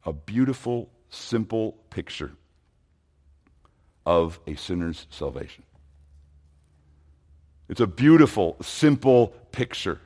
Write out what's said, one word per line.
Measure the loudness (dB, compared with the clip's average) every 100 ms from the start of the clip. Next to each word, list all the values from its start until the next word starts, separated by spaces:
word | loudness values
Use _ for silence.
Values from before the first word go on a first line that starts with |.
a | -8
beautiful, | -10 -8 -4 -4 -4 -6 -6 -8 _ _
simple | -20 -6 -4 -2 -4 -4 -8 _
picture | -12 -12 -12 -14 -16 _ _ _ _ _ _ _ _ _ _ _ _ _ _ _ _
of | 0 0 0 -4 -14
a |
sinner's | -14 -8 -8 -6 -10 -16
salvation. | -10 -10 -10 -14 -18 _ _ _ _ _ -20 _ _ _ _ _ _ _ _ _ _ _ _ _ _ _
It's | -2
a | -2
beautiful, | 2 6 8 8 4 -2 -2
simple | -12 0 2 4 6 6 4 0 -18
picture. | -8 -8 -6 -8 -8